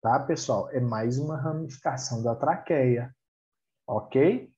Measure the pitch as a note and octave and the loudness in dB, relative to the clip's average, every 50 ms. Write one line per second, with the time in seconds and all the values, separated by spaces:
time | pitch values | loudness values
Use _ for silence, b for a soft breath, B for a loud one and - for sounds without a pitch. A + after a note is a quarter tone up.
0 | - A2+ A#2+ C#3+ C3+ - E3+ - - - B2 G2+ F2+ - - B2+ B2 A#2+ A#2 A2 | 2 2 2 2 2 0 -4 -4 -2 -2 -2 -2 -2 -2 -2 -2 -2 0 -2 -2
1 | A2 A#2 B2 C3+ D3 D3+ D#3+ D3 C3+ D#3+ D#3 D#3 D#3+ C3+ - - _ D#3+ C#3 C3 | -2 -2 -2 -2 -4 -4 -4 -4 -4 -4 -4 -4 -6 -8 -12 -6 _ -4 -4 -4
2 | - - B2+ A2+ A2+ A#2+ A#2 A#2 - C#3+ E3+ F3 - - F3 D3 C3 B2+ A#2+ A#2 | -6 -6 -4 -2 -2 -2 0 0 0 0 0 -2 0 0 2 4 4 4 4 2
3 | A#2+ B2 - _ _ _ _ _ _ _ _ _ _ _ _ _ _ - A#2+ G#2+ | 0 -6 -12 _ _ _ _ _ _ _ _ _ _ _ _ _ _ -4 -4 -4
4 | - - - C3 C#3 F3 A3+ B3+ - - _ | -4 0 4 4 6 6 4 2 -2 -10 _